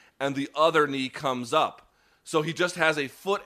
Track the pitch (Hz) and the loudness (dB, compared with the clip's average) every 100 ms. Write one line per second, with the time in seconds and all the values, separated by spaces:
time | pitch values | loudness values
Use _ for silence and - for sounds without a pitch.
0 | _ - 139 139 139 143 165 160 147 135 | _ -6 -4 -4 -4 2 4 4 2 0
1 | 131 - 143 123 120 151 113 - - _ | -6 -4 -4 -4 0 0 0 -4 -20 _
2 | _ _ - 160 156 160 175 175 160 151 | _ _ -4 -2 -2 -2 -2 2 2 2
3 | 135 - 185 202 | -2 -6 -4 -4